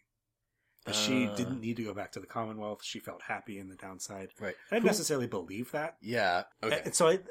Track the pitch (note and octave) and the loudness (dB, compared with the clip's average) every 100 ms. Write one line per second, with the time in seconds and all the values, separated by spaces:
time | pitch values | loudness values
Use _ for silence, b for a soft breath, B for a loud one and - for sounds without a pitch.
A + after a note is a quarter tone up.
0 | _ _ _ _ _ _ _ _ - G#2+ | _ _ _ _ _ _ _ _ -2 2
1 | G#2+ B2+ A#2 G#2 B2 B2+ A2+ A#2 A2 G2 | 4 4 4 2 -2 -2 -2 -2 -4 -4
2 | F#2 G#2+ F#2 A#2+ A2 G#2+ G#2+ G#2 - G2 | -6 -8 -8 -4 -4 -4 -6 -6 -8 -8
3 | - F2 - G#2 - G2 F#2+ F#2+ G2 F#2 | -10 -10 -6 -6 -6 -10 -12 -12 -14 -12
4 | - G2 F#2+ - G#2 - - A3 A3+ - | -10 -10 -12 -8 -8 -8 -2 4 4 4
5 | D#3 C#3+ A#2 G2+ E2+ G2 B2 D3 D#3 - | 2 0 0 -2 -4 -6 -4 -4 -4 -6
6 | G2+ A#2+ G2 F2 - _ A2 D3+ C#3 - | -2 2 4 4 0 _ 0 0 2 6
7 | E3 F#3 - | 6 6 2